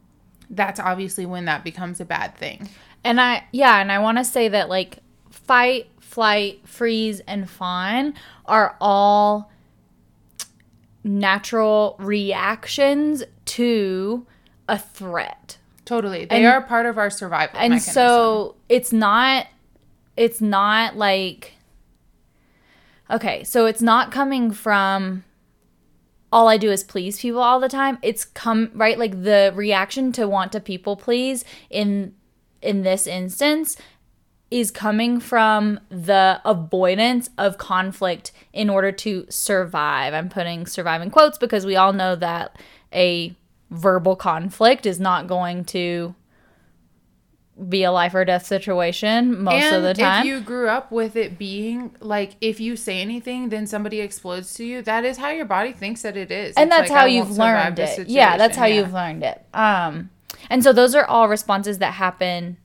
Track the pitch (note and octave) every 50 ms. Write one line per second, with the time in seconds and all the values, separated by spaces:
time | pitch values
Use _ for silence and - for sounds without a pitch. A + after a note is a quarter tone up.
0 | _ _ _ _ _ _ _ _ _ - G3+ G3+ G3 F#3+ G3 - - F#3 F#3 F#3
1 | F#3+ F#3 - - F3+ F3 F3+ F3+ F3 E3 D3+ C#3 - E3 D#3+ F3+ F#3 F3 F3 -
2 | F3 E3+ E3 D#3 - F3+ - - - D3+ - - G3+ - - - - - - _
3 | - A#3+ A#3 B3 B3 B3 A#3+ - - - - B3+ C#4 B3 A3 G3 G3 G3 G3 G3+
4 | G#3+ A3 A3+ B3 B3+ B3 - B3+ A#3 G#3+ G3 G3+ E3+ D#3+ F#3 F#3+ F3+ - - -
5 | _ _ _ _ _ _ - - _ - C4 B3 B3 B3 C4 A#3 - _ _ _
6 | _ - - A#3 A3 G#3+ G#3 G#3 G3+ G3+ G3 - _ - - - A#3+ A#3 A3+ A3
7 | A3 A3 G#3 G3 - - G3+ G3+ F#3+ F#3 - - F#3 F3+ F3+ F3+ F#3 G3 A3 B3+
8 | C#4 D4+ C#4+ - - - - - - - G#3+ A3 G3+ - - - - G#3 G3+ G3+
9 | G3+ G3+ G#3 G#3 G#3 G#3 G#3 G#3+ G#3 - _ _ _ _ _ _ _ _ _ _
10 | _ _ _ _ _ _ _ - - - _ _ _ _ _ _ _ _ _ _
11 | - G#3 G3+ G3+ G3+ F#3+ G3 G3+ - - A#3+ A3+ A3 G#3+ G#3+ G#3+ G#3+ G3 - -
12 | G3 G3+ G#3 G#3 G3 G3 F#3+ - F#3+ G3 A3+ A3 - - - C#4 C#4 C#4 C#4+ C#4+
13 | D4+ D4+ D4+ C4 - - _ _ - - - - A#3+ A#3+ A#3 G#3+ G3 F#3+ F#3 F#3
14 | F#3+ G#3 A#3 B3 A#3+ _ _ _ _ _ _ _ _ - A3 G3+ - - - -
15 | F#3+ F3+ E3+ D#3+ F#2+ - - - _ - - _ _ _ _ _ - - A#3 A#3
16 | G3+ G3 F#3 E3 F3 - A#3 A#3 A#3 A#3+ B3+ C4+ B3+ - A#3 A#3 A#3 A#3+ G#3+ G#3+
17 | G#3 G3+ G3+ - G3+ F3 E3 D3+ D#3 - - - A#3 A#3+ A#3+ A#3 - - - C4
18 | B3 A#3+ A#3+ A#3+ A3+ A3+ A3 G#3+ G3 - - _ _ - A#3 B3 B3+ - A#3 A3
19 | A3 G3+ G#3 A#3 B3+ C4+ C4+ B3+ - - _ _ _ _ _ _ _ _ _ _
20 | _ _ - - A#3 A#3 A#3 - G#3+ G#3 G3+ G3 G3+ G#3 G#3+ A3 A3+ - - G#3+
21 | G#3 G3+ F#3+ F#3+ F#3+ F3+ - - - - _ _ _ _ _ _ _ _ _ _
22 | _ _ _ _ _ _ _ _ _ _ _ _ _ _ _ _ _ _ _ _
23 | _ - - A3+ A3 F#3+ A2+ - - - - A#3+ A3+ A3+ G#3+ A3 A3+ A#3 A3+ B3
24 | - - - C4 C#4 C4+ C4+ B3+ A#3+ A3+ G#3 - - A3 G#3 G3+ G3 G3 G3 G3
25 | F#3+ F#3+ F#3 F#3 - _ _ _ _ _ _ _ _ _ _ _ _ _ _ _
26 | _ _ _ _ _ - - A#3 A3+ A3+ A3 G#3+ A3 G#3 G3 G3 - - - G3
27 | F3+ G3 G3+ - - A#3+ A#3 B3 B3 A#3+ B3+ C4 C4 B3+ C4 C4+ C4+ C4+ B3 B3
28 | - A3 - - - - - - - A#3 A3 A3 A3+ A3+ - A3 A3 A3 A3+ A3+
29 | A#3 G#3+ F#3+ F#3 F3+ G#3 G#3 G3+ G3 G3 F3+ G3 G#3 G#3 G3+ F#3+ F#3+ G3+ - C4
30 | C4 B3+ A#3+ B3 A3 G3+ G3 F#3+ F#3 F3+ - G#3 G#3 - F#3 F3+ - G3+ G3+ G3+
31 | - - A#3+ B3 B3+ C4 C4+ A#3+ - - - - - - - G#3 G#3 G3+ G3 G3+
32 | G3 F#3+ - _ _ _ _ _ _ _ _ _ - G#3+ G3+ G3 F#3 F#3+ F#3+ G3
33 | - - F3+ F#3 F#3 F#3 F#3 - C#4 D4 D4+ D#4+ D#4 - - - - - _ _
34 | _ _ _ _ _ _ _ _ _ - A#3+ B3 A3+ G3 - - G3+ G#3+ G#3+ G#3+
35 | A#3 A#3+ B3 A#3+ A#3+ - B3 A3+ A3 A3 G#3+ G#3+ G#3 G#3+ G#3 - _ - F#3+ F3+
36 | E3 F#3 G3+ F#3+ F#3+ F#3+ F3+ - - - F3 E3+ D#3+ D#3+ - F#3 F#3 F3+ F#3+ G3+
37 | A3+ B3 B3+ A#3+ A#3+ - - - G3+ G3 G3 - - - F#3+ F#3 F#3 F#3+ F#3 -
38 | F#3+ F3+ E3+ E3 - - - _ _ _ - - G#3+ G3+ G3 F#3+ F#3+ G3 F#3+ -
39 | - G#3+ G3 F#3 - - - - - - G3+ F#3 F#3 E3+ F3+ D#3 D3 D3 C#3+ C3
40 | C3+ C#3 D3+ D#3 E3+ F3+ - G3 E3+ E3+ E3+ E3+ F3 - - F#3 E3+ E3+ D#3+ E3
41 | F3 G#3 - D#4 D4+ D4+ D4+ - B3 A#3+ A3+ G3+ F#3 G3 F#3+ F#3 F#3+ G3 G3 G3
42 | F#3 F#3 F3+ E3+ F3 E3+ E3+ E3+ - - - - - - - _ _ _ - F3+
43 | F3+ F3+ F3 E3+ E3 E3+ F3 _ _ _ _ _ _ - F3 E3 D#3+ G3 F#3 F#3
44 | E3 F#3+ F#3 F#3 - F#3 D#3+ D#3+ E3+ F#3+ - - A3 A#3 C#4 - - G#3 F3+ F3
45 | F#3+ F#3 F3+ F3 F#3 F3+ F3+ F3+ F3+ F3 F3 F3+ F3 - - F3+ F3 F3 F3 E3+
46 | E3+ E3+ F3+ _ _ _ _ _ _ _ _ _ _ _ _ _ _ _ _ _
47 | _ _ _ _ _ _ _ _ _ _ _ - G3 F3+ F#3 F#3+ F#3 F3+ F#3 F3+
48 | F3 F3 F#3 F#3 F#3 F#3 F3+ F3+ - - G3 F#3+ F#3+ G#3 F#3 F3+ F3 E3+ F3 -
49 | G#3+ G#3+ A3+ A#3 B3 B3 A#3 F#3 G3 F#3 B3+ C4+ D4 D#4 D#4 C#4 - F#3 F#3+ G3+
50 | A#3+ - - G#3+ B3+ C4+ C4+ C4 G#3 G#3+ B3 B3 A#3+ A3 A3 C4+ C4 - A3 A#3
51 | A3 A3 A3 A3+ G#3+ - F3+ F3 G#3 F#3+ G3 G3+ G#3+ A3+ A#3 B3 B3 A#3 - -
52 | - G#3+ G#3 G#3 G3 G3 - - A3+ A3 G#3+ A3 A3 A#3 A#3+ A3+ - G#3 F#3 F#3
53 | F#3 G#3+ A#3 A#3+ A#3 B3+ B3 B3+ B3+ A3+ G#3+ G#3+ G#3+ G#3 G#3+ G#3 G#3 G#3 G#3+ G#3+
54 | G#3 G3+ G3+ - - F3+ F3 F#3 F#3 - - - A3+ A#3 B3 B3+ - A3 A3 A#3
55 | A#3 B3+ B3+ A#3+ C4+ D4 D#4 D#4+ D4 G3+ F#3+ F#3+ G#3+ C4 A3+ F3 G3 G3+ A#3 A3+
56 | - G#3+ F#3 G3 F#3 - F3+ G3 G#3 C#3+ - C#4 D#4 E4 E4+ D#4+ D#4 - C#4+ C#4
57 | C4 C4 B3 A#3+ G#3+ G3 G#3 G#3 A3 A3+ A3 G#3+ D#3+ E3+ F3 E3+ D#3 D3+ - -
58 | F3+ F3+ A#3+ C#4 A#3+ F#3+ F3 F3+ A3 A#3 - B3+ A#3+ A3 G#3+ G#3 G3 F#3 F#3 F3+
59 | F3 E3 D#3 D#3+ D3 - - - _ _ - A3 A3 G#3+ G3+ F3+ E3+ D#3+ D3 E3
60 | F3 F#3+ _ _ _ - - - - - A#3+ C4 A3+ C4+ A#3 A#3+ B3 B3 B3+ D4
61 | - - - A#3 A3+ G#3 G#3+ G#3+ - - G3+ G3 G3+ G#3 G3+ F#3+ F#3+ F3 F#3 F#3+
62 | F#3+ F#3 F3+ - F#3 F3+ F3 F3 F3 F3 F3 -